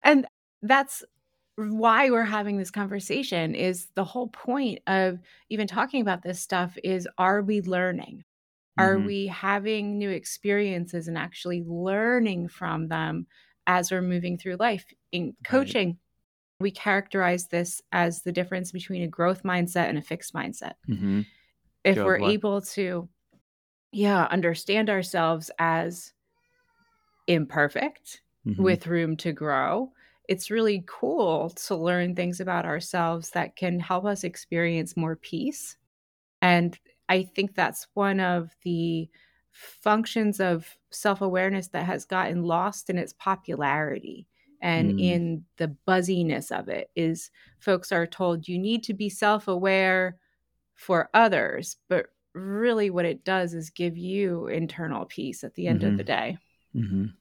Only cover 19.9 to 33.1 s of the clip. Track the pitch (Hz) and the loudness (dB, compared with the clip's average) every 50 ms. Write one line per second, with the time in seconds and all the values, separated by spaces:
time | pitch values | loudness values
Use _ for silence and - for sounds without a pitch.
19.9 | - 147 156 - 160 160 - - - 160 - - - - - - - _ _ - | 0 -4 -4 -6 -8 -8 -8 -10 -8 -8 -6 -6 -8 -10 -12 -14 -14 _ _ -6
20.9 | 117 101 - 98 98 101 104 - _ _ _ _ _ _ _ _ _ _ _ 196 | -4 -2 0 0 0 0 -2 -4 _ _ _ _ _ _ _ _ _ _ _ 4
21.9 | 196 202 208 190 185 185 202 196 214 208 - 214 196 202 196 - - - 202 180 | 4 4 4 4 4 4 4 2 2 2 0 -2 -2 -2 -4 -6 -4 -4 -4 -2
22.9 | 180 175 170 175 _ _ _ _ _ _ _ _ _ _ _ _ _ _ _ _ | -2 -6 -8 -10 _ _ _ _ _ _ _ _ _ _ _ _ _ _ _ _
23.9 | - 220 202 202 202 185 165 - - 185 165 170 165 160 - - 196 214 220 214 | -2 2 2 4 4 4 4 4 2 2 2 2 0 -2 -2 -2 0 2 2 2
24.9 | 208 190 185 185 - 180 165 160 165 160 160 - - - 165 165 165 165 170 170 | 2 0 -2 -2 0 0 2 2 2 0 -4 -10 -4 0 0 2 2 2 0 -2
25.9 | 175 175 - - _ _ _ _ _ _ _ _ _ _ _ _ _ _ _ _ | -6 -10 -14 -18 _ _ _ _ _ _ _ _ _ _ _ _ _ _ _ _
26.9 | _ _ _ _ _ _ _ - 175 165 156 135 - 160 147 147 - - - 302 | _ _ _ _ _ _ _ 2 2 2 2 0 2 2 2 2 2 -2 -4 -4
27.9 | - - _ - - - _ _ _ _ _ 220 208 185 190 190 180 175 - 165 | -6 -10 _ -20 -20 -20 _ _ _ _ _ -4 0 2 4 4 4 2 0 -2
28.9 | 170 170 170 160 160 156 - 170 156 139 151 151 143 131 135 135 160 208 262 262 | 0 0 0 0 -2 -2 -4 -6 -4 -4 -2 0 0 2 2 2 0 0 -2 -4
29.9 | _ _ _ _ _ _ _ - 190 185 - - 208 226 226 214 208 196 180 - | _ _ _ _ _ _ _ -2 -2 -2 -2 -4 -2 0 2 2 2 0 -4 -10
30.9 | - - - - 302 339 233 180 160 151 151 170 175 - - - 208 170 160 175 | -8 -4 -2 0 2 2 2 2 2 0 0 -4 -6 -10 -6 -4 -4 0 2 2
31.9 | 180 180 175 175 180 175 180 175 175 175 190 185 180 170 170 175 151 156 170 - | 2 2 2 0 0 -2 -2 -2 -2 -4 -4 -2 -2 -2 0 -2 -4 -4 -4 -4
32.9 | - 180 170 165 | -2 0 0 0